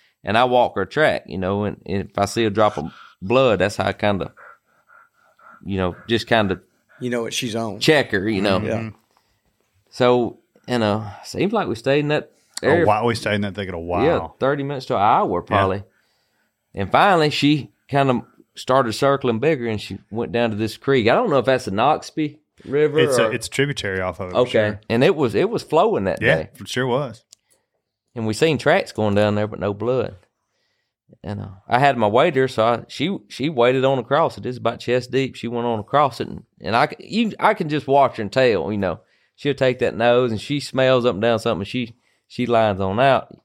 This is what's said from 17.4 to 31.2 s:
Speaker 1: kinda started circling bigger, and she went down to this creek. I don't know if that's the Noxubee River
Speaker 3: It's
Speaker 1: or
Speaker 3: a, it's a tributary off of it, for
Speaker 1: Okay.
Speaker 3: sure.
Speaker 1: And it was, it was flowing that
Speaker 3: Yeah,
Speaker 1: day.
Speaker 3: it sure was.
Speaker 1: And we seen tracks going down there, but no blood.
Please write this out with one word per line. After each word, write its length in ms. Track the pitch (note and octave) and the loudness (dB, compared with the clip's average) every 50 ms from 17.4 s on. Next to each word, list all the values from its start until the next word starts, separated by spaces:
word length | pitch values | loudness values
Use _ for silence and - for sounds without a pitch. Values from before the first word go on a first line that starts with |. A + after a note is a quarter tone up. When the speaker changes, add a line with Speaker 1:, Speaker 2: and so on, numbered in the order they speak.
| C#3+ C#3+ D3+ C#3+ A2+ - _ _ _ | 2 2 2 0 -2 -8 _ _ _
Speaker 1:
kinda 380 | - C#3+ C#3+ C#3 C3+ B2 A2+ - - _ _ _ _ _ | -2 0 2 2 2 2 0 -4 -10 _ _ _ _ _
started 360 | - - - B2+ C3+ C3 A2+ G#2 | -8 -2 0 2 2 2 0 -2
circling 460 | - D3 C#3 C#3 C3+ - B2 A2+ A2 | 0 0 2 2 2 0 -2 -2 0
bigger, 280 | C3+ D#3+ E3 B2+ A#2 | 0 0 0 0 -2
and 120 | A#2 A2 G2+ | -4 -6 -6
she 180 | - - G2 - _ _ | -8 -10 -12 -14 _ _
went 220 | G2+ A2 A#2+ - - | -8 -6 -6 -4 -2
down 160 | A#2 A#2+ A2+ | -2 -2 -2
to 40 | G#2 | -2
this 180 | G2+ A2+ G#2+ - | -2 -4 -4 -6
creek. 320 | - - C#3 C#3 C3 G2+ | -4 -2 0 2 2 4
I 80 | A2 C#3 | 4 4
don't 140 | G3+ B3+ G#3 | 2 2 2
know 100 | D3 C3 | 2 2
if 60 | G2+ | 2
that's 200 | B2+ C3 B2+ - | 2 0 0 0
the 60 | G#2 | -4
Noxubee 680 | F#2+ G#2 A#2+ D3 D#3 - - - - D#3+ D#3 C#3+ - - _ _ _ _ - | -2 0 2 2 0 0 -4 -8 -6 -6 -6 -6 -8 -12 _ _ _ _ -10
River 340 | - C3 D3 D3+ D3+ D3 D#3 | -4 0 0 0 2 2 2
Speaker 3:
It's 180 | - C#3+ C3 | 2 4 2
Speaker 1:
or 140 | B2 A#2 A2 | 2 2 0
Speaker 3:
a, 20 | B2 | -2
it's 140 | A#2 - | -4 -8
a 20 | - | -4
tributary 520 | - - C#3 C#3+ C#3 - - G2+ F#2+ F#2+ | -2 0 0 0 -2 -4 -6 -4 -4 -2
off 180 | F#2 F#2 E2+ - | -4 -4 -4 -6
of 100 | F#2+ F2+ | -8 -2
it, 40 | F2+ | 0
for 40 | A2 | 0
Speaker 1:
Okay. 100 | B2+ B2 | 0 2
Speaker 3:
sure. 300 | - A2+ G#2+ G#2 G#2 G2+ - - | 2 2 2 0 -2 -6 -4 -2
Speaker 1:
And 120 | A2+ A#2 | 0 2
it 140 | C3+ F3+ F3 | 4 2 2
was, 180 | D3+ C#3+ A2+ G2+ | 2 0 0 2
it 160 | G#2 E3+ A3 | 0 0 0
was 140 | A#3+ D#3 - | -2 -6 -4
flowing 400 | - D3+ D#3+ G3 A#3 G3 B2+ F#2+ | 0 2 2 2 2 2 0 0
that 180 | F#2+ - - | -2 -2 0
Speaker 3:
Yeah, 140 | G#2+ A#2+ D3 | 2 2 2
Speaker 1:
day. 140 | D#2+ D#2 - - - | 0 -2 -6 -14 -18
Speaker 3:
it 80 | G2+ | -14
sure 180 | - - B2 C3 | -8 -6 -4 -2
was. 380 | B2+ A#2+ C#3 D3 A#2+ G#2 - _ _ - - _ _ _ _ _ _ _ _ _ _ _ _ _ _ - | -2 -2 -4 -4 -6 -12 -18 _ _ -20 -20 _ _ _ _ _ _ _ _ _ _ _ _ _ _ -10
Speaker 1:
And 120 | A#2+ A2 | -6 -4
we 60 | A2 G#2 | -4 0
seen 240 | - D#3+ E3 D3 | 2 2 2 2
tracks 340 | A#2 - D3 E3 G3 - - | 2 2 2 2 2 0 -4
going 240 | - - G#2+ G#2 G2+ | -4 -2 -2 0 2
down 200 | G#2 G#2+ G#2 G#2 | 2 2 2 2
there, 120 | G#2 G#2 | 0 -2
but 140 | G#2 - - | -4 -6 -6
no 120 | F2+ G#2 G2+ | -6 -6 -4
blood. 420 | G2+ G#2+ A#2+ C3 B2+ A2 F2+ F#2 - _ _ _ _ _ _ _ _ _ _ _ _ _ _ _ _ _ _ _ _ | -4 -4 -2 -2 -2 -2 -4 -8 -16 _ _ _ _ _ _ _ _ _ _ _ _ _ _ _ _ _ _ _ _